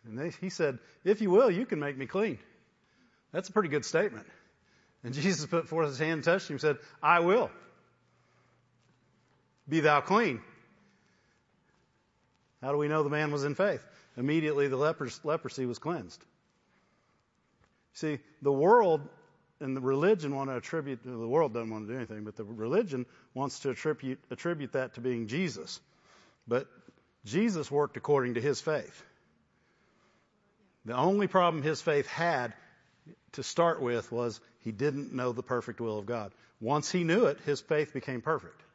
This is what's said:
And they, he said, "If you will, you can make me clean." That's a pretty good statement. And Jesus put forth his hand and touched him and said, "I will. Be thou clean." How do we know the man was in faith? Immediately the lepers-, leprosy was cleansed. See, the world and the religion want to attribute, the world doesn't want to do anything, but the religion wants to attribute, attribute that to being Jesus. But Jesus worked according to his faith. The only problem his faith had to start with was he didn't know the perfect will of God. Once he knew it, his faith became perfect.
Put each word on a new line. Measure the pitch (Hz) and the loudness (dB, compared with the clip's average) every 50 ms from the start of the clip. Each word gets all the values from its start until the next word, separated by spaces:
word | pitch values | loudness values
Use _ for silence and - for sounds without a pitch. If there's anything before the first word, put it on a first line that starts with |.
| _ | _
And | 117 107 123 | -12 -10 -8
they, | 151 170 - - | -8 -8 -8 -8
he | 185 185 | -8 -8
said, | - - 165 143 131 120 - - _ _ _ | -2 0 0 0 0 -4 -12 -20 _ _ _
"If | 175 220 214 | 0 2 2
you | 220 190 | 4 6
will, | 175 214 269 233 | 6 8 8 6
you | 175 185 262 | 4 2 -2
can | - - 156 | -2 -2 -4
make | 147 143 139 | -4 -4 -6
me | 131 135 | -6 -8
clean." | - - 190 220 214 135 101 - - _ _ _ _ _ _ _ _ _ _ _ _ _ _ _ _ | -4 -2 -2 -2 -2 -4 -8 -12 -20 _ _ _ _ _ _ _ _ _ _ _ _ _ _ _ _
That's | - 170 185 - | -8 -8 -8 0
a | |
pretty | - 214 190 156 | 0 0 0 2
good | 143 147 120 | -2 -2 -2
statement. | - - 160 - - 113 110 - - - - _ _ _ _ _ _ _ _ _ _ _ _ - | 0 0 0 0 0 -4 -10 -18 -20 -20 -20 _ _ _ _ _ _ _ _ _ _ _ _ -10
And | 120 123 | -8 -4
Jesus | 147 139 196 180 135 151 | 0 0 0 0 0 -2
put | - 175 165 151 - | -2 -2 -2 -2 -2
forth | 156 165 156 | -2 0 0
his | 147 135 123 | 0 0 -2
hand | 156 160 165 | -2 0 -2
and | 151 127 | 0 2
touched | 165 175 190 - - | 2 2 2 0 -6
him | 151 | -8
and | 131 | 0
said, | 156 151 143 - - - - - | 0 0 0 0 -6 -20 -12 0
"I | - 151 175 175 | 4 6 6 6
will. | 170 175 196 247 185 - - - - - - _ _ _ _ _ _ _ _ _ _ _ _ _ _ _ _ _ _ _ _ _ _ _ _ _ _ _ _ _ _ _ _ _ _ _ _ _ _ 139 | 6 4 4 4 2 0 -4 -16 -20 -20 -20 _ _ _ _ _ _ _ _ _ _ _ _ _ _ _ _ _ _ _ _ _ _ _ _ _ _ _ _ _ _ _ _ _ _ _ _ _ _ 0
Be | 151 160 | 0 4
thou | 147 151 147 143 | 4 6 4 4
clean." | - - 185 226 240 175 123 110 - - - - _ _ _ _ _ _ _ _ _ _ _ _ _ _ _ _ _ _ _ _ _ _ _ _ _ _ _ _ _ _ _ _ _ _ _ _ _ _ _ _ | 4 4 2 2 4 2 -2 -4 -10 -16 -20 -20 _ _ _ _ _ _ _ _ _ _ _ _ _ _ _ _ _ _ _ _ _ _ _ _ _ _ _ _ _ _ _ _ _ _ _ _ _ _ _ _
How | 131 131 | -4 -2
do | 143 147 | 0 0
we | 147 147 | 0 2
know | 151 156 151 | 2 2 2
the | 143 | 2
man | 147 151 156 147 | 2 0 0 0
was | 147 143 139 | 0 -2 -2
in | 147 143 | -2 0
faith? | - 190 208 160 113 - - - - _ _ _ | 0 0 0 0 -4 -8 -16 -20 -20 _ _ _
Immediately | 123 127 139 156 165 156 151 147 143 143 | -4 -2 0 2 2 2 2 2 2 2
the | 139 135 | 2 2
lepers-, | 127 147 156 160 156 147 120 - - | 2 2 0 0 -2 -6 -8 -8 -6
leprosy | - 147 156 160 - 127 - - 127 | -2 -2 -2 -2 -4 -8 -6 -4 -4
was | 123 117 - | -4 -4 -4
cleansed. | - 151 175 151 98 87 - - - _ _ _ _ _ _ _ _ _ _ _ _ _ _ _ _ _ _ _ _ _ _ _ _ _ _ _ _ _ _ _ _ _ | -4 -4 -4 -4 -6 -12 -18 -20 -20 _ _ _ _ _ _ _ _ _ _ _ _ _ _ _ _ _ _ _ _ _ _ _ _ _ _ _ _ _ _ _ _ _
See, | _ - - 156 147 123 - _ _ _ | _ -6 -4 -4 -4 -6 -8 _ _ _
the | 127 143 | 0 2
world | 139 135 151 185 233 240 220 180 160 147 143 - - - _ _ _ _ _ _ _ _ | 2 4 8 8 8 8 8 6 2 2 -2 -10 -18 -20 _ _ _ _ _ _ _ _
and | 147 135 131 | -6 -6 -4
the | 135 | -2
religion | 123 131 135 139 156 196 220 180 151 139 143 | 0 0 2 4 4 4 4 2 0 -4 -4
want | 139 135 135 | -4 -4 -4
to | 131 | -6
attribute, | 120 - - - 160 143 139 131 117 - | -6 -6 -4 -6 -6 -4 -6 -10 -10 -10
the | 127 123 113 113 113 | -12 -10 -8 -4 0
world | 127 160 160 131 110 | 2 2 2 2 0
doesn't | 120 117 113 | -4 -6 -6
want | 110 107 107 | -8 -8 -8
to | 104 | -8
do | 123 | -8
anything, | 131 117 101 110 107 107 | -8 -8 -8 -10 -10 -10
but | 107 104 | -12 -10
the | - | -12
religion | 107 101 117 107 110 117 147 208 247 180 139 127 123 - - - _ _ | -12 -12 -8 -6 -4 0 0 0 0 0 -4 -6 -6 -8 -14 -20 _ _
wants | _ 127 139 135 - - | _ -6 -6 -6 -6 -6
to | - 139 | -4 -4
attribute, | 120 - - 156 151 - 135 131 131 - _ _ | -4 -2 -4 -4 -4 -4 -6 -8 -8 -8 _ _
attribute | 127 - - 175 175 151 143 123 | -14 -6 -4 -6 -4 -4 -8 -4
that | - 135 131 120 - | -4 -4 -4 -4 -8
to | 120 | -6
being | 117 127 123 117 113 104 | -4 -4 -2 -2 -4 -4
Jesus. | 117 165 190 160 - - 78 - - - _ _ _ _ _ _ - - _ _ _ _ _ 117 | -4 -4 -4 -4 -6 -8 -12 -14 -14 -16 _ _ _ _ _ _ -20 -20 _ _ _ _ _ -2
But | 117 131 143 - _ - _ - _ _ _ _ _ _ - | -2 -2 -2 -4 _ -20 _ -20 _ _ _ _ _ _ -12
Jesus | 104 113 175 220 240 190 165 139 - | -2 0 2 2 2 0 -2 -4 0
worked | 143 147 147 139 - | 2 2 2 2 -2
according | 123 - - 147 139 127 123 117 | -8 0 2 4 4 4 2 0
to | 117 | 0
his | 113 147 131 - | 0 0 0 0
faith. | - 160 156 135 - - - - - _ _ _ _ _ _ _ _ _ _ _ _ _ _ _ _ _ _ _ _ _ _ _ _ _ _ _ _ _ _ _ _ _ _ _ _ | -2 -2 -2 -2 -4 -8 -18 -20 -20 _ _ _ _ _ _ _ _ _ _ _ _ _ _ _ _ _ _ _ _ _ _ _ _ _ _ _ _ _ _ _ _ _ _ _ _
The | 110 120 | -6 0
only | 127 139 180 196 208 202 190 | 2 4 4 4 4 2 4
problem | - 190 175 170 160 156 | 4 4 4 4 2 0
his | 139 156 156 - | -2 -2 -2 0
faith | - 170 151 143 135 - | 0 2 2 2 0 -2
had | - - 165 175 160 131 123 117 104 - - - _ _ _ _ _ _ _ 151 175 _ _ _ | -4 -2 0 0 0 0 -2 -4 -8 -14 -20 -20 _ _ _ _ _ _ _ -20 -20 _ _ _
to | - - 127 | -12 -10 -10
start | - - - 170 170 160 - | -4 0 2 2 2 2 0
with | 135 120 120 117 - - | -2 0 0 -2 -2 -4
was | 113 120 120 120 101 - _ _ _ _ _ | -4 -4 -4 -4 -6 -8 _ _ _ _ _
he | 123 | -10
didn't | 110 101 135 - 135 143 139 - - | -6 -2 -2 -2 -2 -2 -8 -6 -6
know | 127 123 123 | -4 -4 -2
the | 113 120 120 | -4 -4 -4
perfect | - 127 120 110 - 117 - | -2 -2 -2 -2 -6 -8 -6
will | 120 113 107 | -4 -4 -4
of | 107 101 | -4 -6
God. | 101 120 113 104 98 - _ _ _ _ _ | -6 -6 -6 -6 -10 -14 _ _ _ _ _
Once | 107 117 143 151 - - | -4 -2 -2 -2 -2 0
he | - 180 170 | 0 0 2
knew | 160 170 220 240 | 2 4 4 4
it, | 147 143 - - | 2 2 0 -2
his | 147 143 135 | -4 -4 -4
faith | - - 156 151 151 - | -2 0 0 0 0 -2
became | - 131 - - 131 120 | -6 -10 -8 -6 -8 -4
perfect. | - 151 160 131 - 80 - - - _ | -2 -2 -2 -2 -4 -12 -20 -20 -20 _